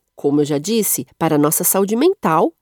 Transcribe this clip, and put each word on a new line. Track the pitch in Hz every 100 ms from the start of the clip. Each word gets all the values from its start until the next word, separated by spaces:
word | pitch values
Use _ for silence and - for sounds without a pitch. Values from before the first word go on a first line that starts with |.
| _ -
como | 147 147
eu | 147
já | 143
disse, | 160 226 196 - 175 -
para | 165 151
a |
nossa | 147 156
saúde | 180 190 196 226
mental | 330 392 196 160 254 -